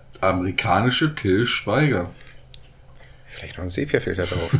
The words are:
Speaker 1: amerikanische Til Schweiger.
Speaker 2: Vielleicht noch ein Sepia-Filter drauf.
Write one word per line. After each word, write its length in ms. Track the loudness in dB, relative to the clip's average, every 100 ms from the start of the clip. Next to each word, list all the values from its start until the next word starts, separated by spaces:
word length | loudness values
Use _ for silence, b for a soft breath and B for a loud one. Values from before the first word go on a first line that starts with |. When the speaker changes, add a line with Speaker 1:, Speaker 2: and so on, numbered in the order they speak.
| -14 -2
Speaker 1:
amerikanische 920 | 0 2 0 -2 2 4 4 2 0 0
Til 300 | 2 2 2
Schweiger. 640 | -2 0 2 2 2 -2 B B B -18 -20 -20 -20 -20 -20 -20 -20 -18
Speaker 2:
Vielleicht 300 | -16 -14 -10
noch 80 |
ein 60 | -6
Sepia-Filter 520 | -4 -2 -2 -2 -2 -2
drauf. 280 | -2 0 0